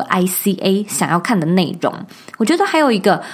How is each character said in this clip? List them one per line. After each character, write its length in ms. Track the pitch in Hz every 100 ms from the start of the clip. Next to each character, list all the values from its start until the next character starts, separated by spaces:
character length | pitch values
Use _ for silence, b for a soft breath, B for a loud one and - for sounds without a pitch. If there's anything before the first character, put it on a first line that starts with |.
| -
I 160 | 185 185
C 320 | - 202 190
A 240 | 196 196 208
想 200 | - 151
要 100 | 175
看 200 | - 196
的 60 | 156
内 300 | 185 180 175
容。 140 | - - - B B -
我 80 | 226
觉 120 | 349
得 80 | 392
还 140 | 320
有 120 | 285
一 80 | 208
个 220 | 196 160 B